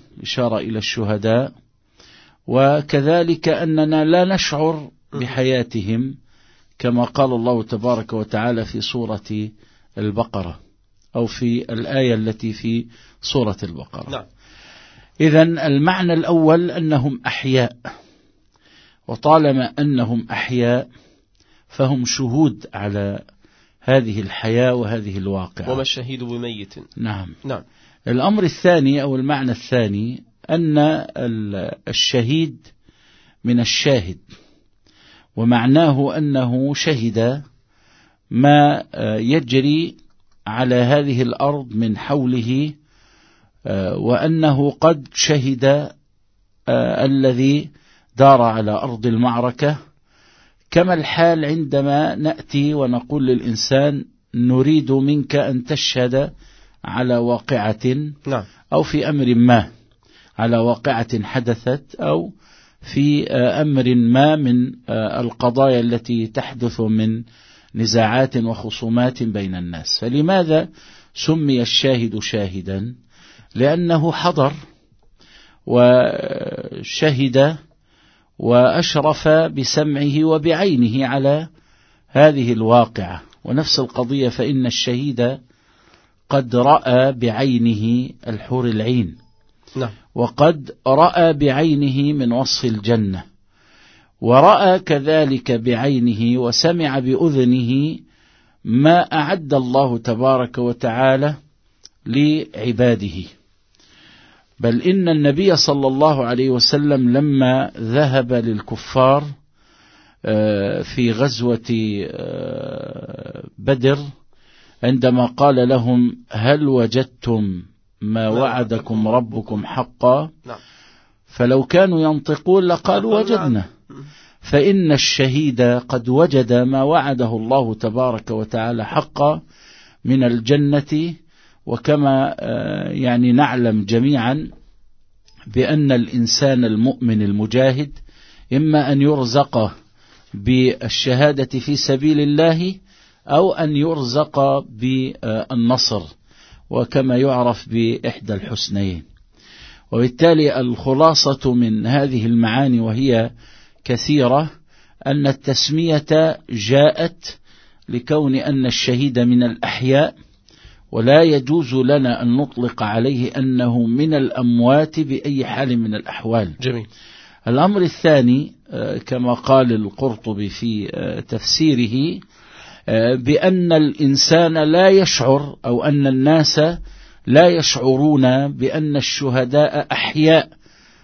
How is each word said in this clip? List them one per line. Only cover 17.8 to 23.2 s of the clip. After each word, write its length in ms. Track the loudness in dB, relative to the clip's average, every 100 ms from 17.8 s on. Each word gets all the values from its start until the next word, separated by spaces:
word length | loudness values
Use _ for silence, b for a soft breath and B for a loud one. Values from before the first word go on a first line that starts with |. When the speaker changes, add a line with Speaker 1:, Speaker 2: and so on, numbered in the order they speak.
| -16 B B B B _ _ b b b b b -12
Speaker 1:
وطالما 640 | -4 2 4 4 0 -2 -2
أنهم 480 | -2 0 -2 -4 -6
أحياء 580 | -8 -6 -2 0 0 -4 b b b _ _ _ _ _
فهم 360 | -4 -2 -2
شهود 600 | -4 -4 -2 0 0 0 -10
على 480 | -10 -6 -4 -4 -8